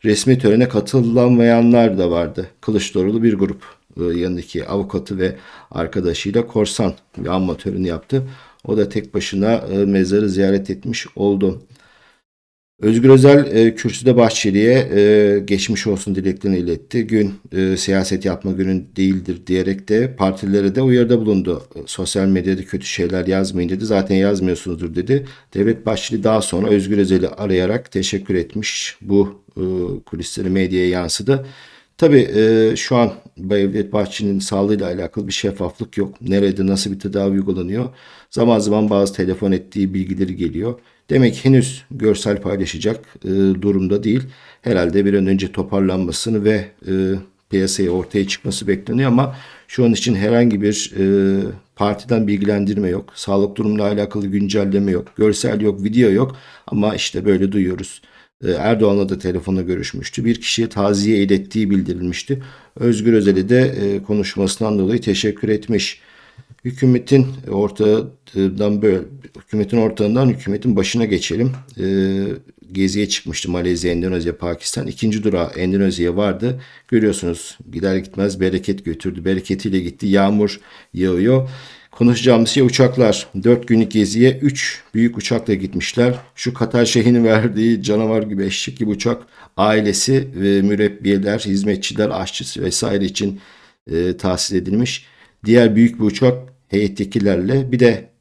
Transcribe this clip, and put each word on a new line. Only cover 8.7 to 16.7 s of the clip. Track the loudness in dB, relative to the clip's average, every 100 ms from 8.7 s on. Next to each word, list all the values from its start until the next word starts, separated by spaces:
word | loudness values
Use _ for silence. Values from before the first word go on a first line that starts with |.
| -2
da | 0
tek | -2 -6
başına, | -6 -6 -2 0
e, | 0 -2 0 2
mezarı | 2 2 2 2
ziyaret | 0 2 2 -2
etmiş | -8 -6 -8 -10 -2
oldu. | 0 2 0 -2 -14 -20 _ _ _ _ _ _ _ _ _ _
Özgür | 2 4 8
Özel, | 8 10 8 6 4
e, | 4 2
kürsüde | -6 -2 2 4
Bahçeli'ye, | 4 2 0 2 4 4 2 4
e, | 6 6 4 2 0
geçmiş | -2 -2 -4 -2
olsun | -2 -2 -2
dileklerini | -2 -2 -2 -2
iletti. | -2